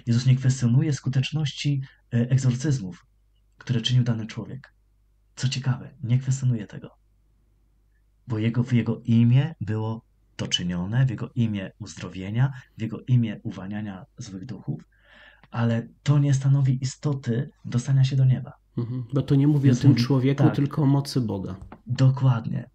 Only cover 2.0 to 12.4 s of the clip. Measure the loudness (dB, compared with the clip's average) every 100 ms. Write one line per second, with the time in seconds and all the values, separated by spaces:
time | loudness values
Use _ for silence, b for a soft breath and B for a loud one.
2 | _ -2 0 2 2 0 -2 -2 -4 -14
3 | _ _ _ _ _ -12 -4 -2 0 2
4 | 2 -2 -6 -10 -12 -14 -18 _ _ _
5 | _ _ _ -6 -4 -2 -4 -4 -6 -10
6 | -2 0 0 0 0 0 -4 -14 -18 _
7 | _ _ _ _ _ _ _ _ _ _
8 | _ _ -8 -2 0 0 2 2 2 -2
9 | 2 4 6 4 2 -4 -6 -4 -4 -8
10 | -12 _ _ -12 -4 -4 -2 -4 -2 0
11 | 0 0 -6 -2 -2 -2 -8 -14 -16 -14
12 | -12 -10 -6 -2